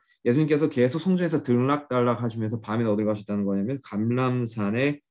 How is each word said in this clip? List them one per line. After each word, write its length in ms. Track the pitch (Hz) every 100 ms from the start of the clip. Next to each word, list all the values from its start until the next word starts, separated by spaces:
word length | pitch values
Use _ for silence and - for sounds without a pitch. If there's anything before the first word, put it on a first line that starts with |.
| _ _ 120
예수님께서 440 | 135 151 147 151
계속 280 | 123 123 156
성전에서 440 | 190 180 170 151
들락달락 800 | - 123 131 147 - 123 120 113
하시면서 360 | 117 113 110 113
밤에 240 | 107 113
어딜 220 | 113 104 107
가셨다는 400 | 104 - 104 98
거냐면 340 | 98 107 139
감람산에 1160 | - 104 113 127 127 123 113 113 101 117 143 147 _